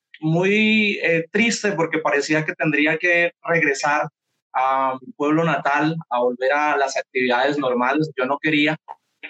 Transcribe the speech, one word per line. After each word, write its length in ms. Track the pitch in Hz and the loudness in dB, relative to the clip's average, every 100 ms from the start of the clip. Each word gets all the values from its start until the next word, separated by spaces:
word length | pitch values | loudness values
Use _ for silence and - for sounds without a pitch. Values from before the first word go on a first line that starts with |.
| _ - | _ -6
muy, 760 | 156 165 190 208 214 220 208 202 | -2 0 2 2 2 2 2 0
eh, 240 | 160 165 165 | 0 -2 0
triste 420 | 208 233 - 208 | 0 0 0 -2
porque 260 | 160 160 160 | -2 -2 -2
parecía 460 | 156 143 143 156 156 | 0 0 0 0 -2
que 100 | 156 | -2
tendría 420 | 165 147 151 160 | -2 2 0 0
que 360 | 180 170 170 - | 0 2 0 -4
regresar 680 | 151 165 156 135 147 147 151 - _ _ _ | -2 0 0 0 0 0 -2 -8 _ _ _
a 440 | - 131 135 135 127 | -2 0 0 -2 -4
mi 120 | - | -10
pueblo 320 | - 147 156 170 | -4 0 2 2
natal, 520 | 143 139 143 156 165 - | 0 0 0 0 -2 -4
a 100 | 123 | -2
volver 320 | 123 123 131 | 0 0 0
a 240 | 143 151 139 | 2 2 0
las 200 | 135 - | 0 -2
actividades 600 | - 131 127 120 139 147 | -6 -2 0 2 2 0
normales. 520 | 131 120 123 147 156 - | 0 0 0 0 -2 -2
Yo 80 | 127 | -2
no 140 | 143 | -2
quería, 380 | 156 147 151 160 - - _ _ - | 0 0 0 -2 -8 -20 _ _ -8